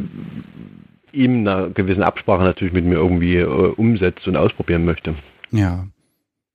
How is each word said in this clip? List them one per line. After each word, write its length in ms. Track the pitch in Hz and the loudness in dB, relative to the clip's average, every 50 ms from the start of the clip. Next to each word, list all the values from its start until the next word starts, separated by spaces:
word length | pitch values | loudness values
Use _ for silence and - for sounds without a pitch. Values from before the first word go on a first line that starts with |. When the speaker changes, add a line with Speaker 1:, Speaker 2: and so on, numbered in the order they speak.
| - - - - - - - - - - - 52 - 50 - - - _ _ _ _ _ | -10 -12 -12 -14 -16 -14 -14 -16 -16 -18 -20 -20 -20 -20 -20 -20 -20 _ _ _ _ _
Speaker 1:
in 340 | - 139 127 123 127 117 104 | -2 0 2 2 2 2 2
einer 240 | 101 95 95 92 87 | 0 0 0 -2 -2
gewissen 340 | 92 - 95 95 95 98 90 | -2 -2 0 0 0 2 2
Absprache 400 | 85 - - - - 98 87 92 | 0 0 -2 0 0 2 4 2
natürlich 280 | 92 87 - 101 87 | 2 2 0 -4 -2
mit 120 | 85 90 85 | 0 0 2
mir 100 | 87 90 | 2 2
irgendwie, 420 | 78 90 87 90 85 85 87 90 | 2 2 2 2 2 2 2 2
äh, 80 | 87 87 | 2 0
umsetzt 840 | 80 65 - 92 87 - - 113 117 117 98 92 90 - - - 98 | 0 2 2 2 2 2 2 2 2 2 2 0 -2 -2 -4 -4 -2
und 80 | 85 | 0
ausprobieren 480 | 71 85 - - - - - 87 82 85 | 2 0 0 0 -2 -4 -2 0 0 0
möchte. 300 | 85 80 - - 82 78 73 - - _ _ - - | 0 -2 -2 -6 -8 -8 -8 -12 -18 _ _ -12 -4
Speaker 2:
Ja. 360 | 113 107 98 87 87 90 92 98 - _ _ _ _ _ _ _ _ _ _ _ _ | -2 -2 0 0 -2 -6 -10 -12 -16 _ _ _ _ _ _ _ _ _ _ _ _